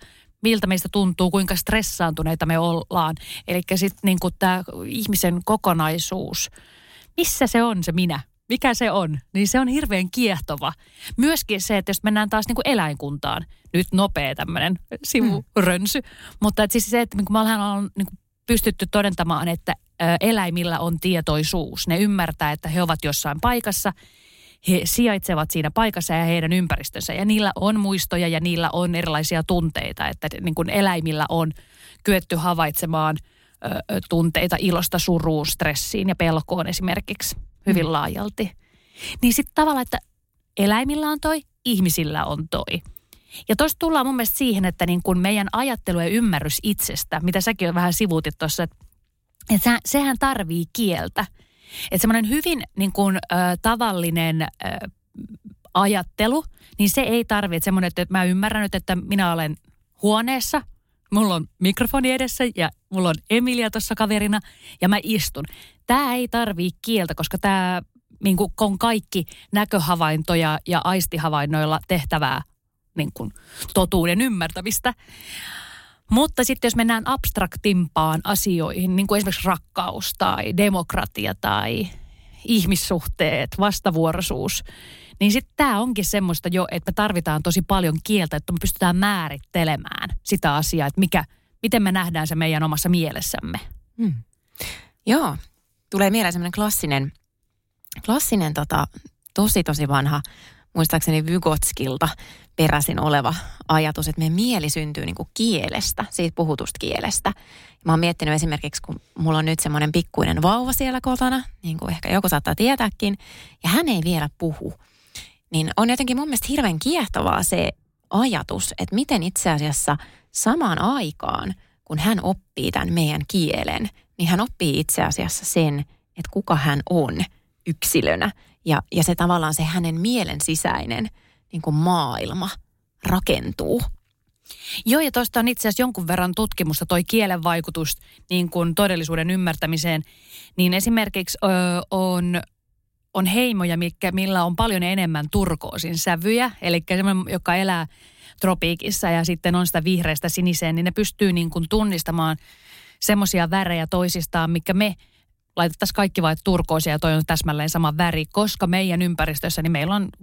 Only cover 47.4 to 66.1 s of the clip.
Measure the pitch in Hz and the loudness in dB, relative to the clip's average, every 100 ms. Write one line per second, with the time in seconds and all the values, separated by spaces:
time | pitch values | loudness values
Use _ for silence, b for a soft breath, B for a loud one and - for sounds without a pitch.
47.4 | 202 220 175 175 180 165 208 160 151 - | 0 0 0 0 0 2 0 0 -2 -4
48.4 | 156 - 165 - - _ _ _ _ _ | -4 -2 -4 -6 -20 _ _ _ _ _
49.4 | - 208 240 240 - 285 277 254 269 254 | 2 4 4 2 2 0 2 0 0 0
50.4 | 170 170 165 - 208 160 82 - 196 B | -2 -2 -4 0 0 0 -4 -4 -6 B
51.4 | B B B B B 190 220 226 214 294 | B B B B B 0 4 2 2 0
52.4 | 349 294 - - 196 202 196 190 - 175 | 0 -2 -4 -2 -2 2 2 2 0 2
53.4 | 180 175 220 226 233 185 170 165 165 160 | 2 2 0 2 0 0 0 0 0 0
54.4 | - - - - - - _ - - 220 | -4 -6 -8 -8 -10 -16 _ -18 -18 -18
55.4 | 208 - _ 180 196 196 - - 220 294 | -20 -20 _ 2 4 2 -2 0 2 2
56.4 | - b b b 208 - 247 233 226 208 | -2 b b b 2 2 2 2 2 0
57.4 | 202 165 196 185 175 - 180 185 180 185 | 0 -2 0 2 0 -2 -2 2 2 2
58.4 | 208 214 202 185 - 180 - 196 180 165 | 0 0 -2 -4 -2 -2 0 0 2 0
59.4 | 156 156 _ _ _ - 208 214 240 262 | -2 -6 _ _ _ -2 2 2 2 -2
60.4 | - 294 - - _ _ - 208 208 170 | 0 -2 -4 -18 _ _ -2 2 2 0
61.4 | - - 180 196 240 269 254 254 254 - | -4 0 0 2 0 2 2 0 -2 -2
62.4 | 247 - 160 - - 190 180 156 - 226 | -2 0 -4 -4 -6 0 0 0 2 2
63.4 | 247 240 220 220 - 220 214 214 208 208 | 2 0 -2 -2 -4 0 0 2 2 0
64.4 | B B B B 185 208 - 214 - 135 | B B B B 2 2 2 0 0 -6
65.4 | 151 B B B - 254 277 | -10 B B B 0 2 2